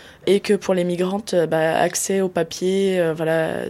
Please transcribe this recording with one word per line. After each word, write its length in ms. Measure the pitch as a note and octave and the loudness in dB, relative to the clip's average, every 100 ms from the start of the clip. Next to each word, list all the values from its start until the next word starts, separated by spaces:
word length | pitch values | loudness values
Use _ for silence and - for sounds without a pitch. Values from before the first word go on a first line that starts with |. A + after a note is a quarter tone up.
| - - | -20 -8
Et 140 | - G3 | 0 2
que 160 | G3 | 2
pour 180 | G3+ - | 0 2
les 120 | F#3 | 0
migrantes, 500 | F3 F3 F#3 G3 A3+ | 0 0 -2 -2 -2
euh, 120 | F#3 D#3+ | 0 2
bah, 340 | D#3+ D#3+ D#3+ | 2 2 2
accès 400 | F3 - - G3 | 2 0 -2 0
aux 80 | F#3+ | 0
papiers, 720 | F3+ E3 - F3+ F#3+ G3 F#3 | -2 -4 -2 -2 0 0 2
euh, 120 | E3+ | 0
voilà, 560 | D#3+ D#3+ E3 D#3+ - - | 0 0 0 0 -4 -6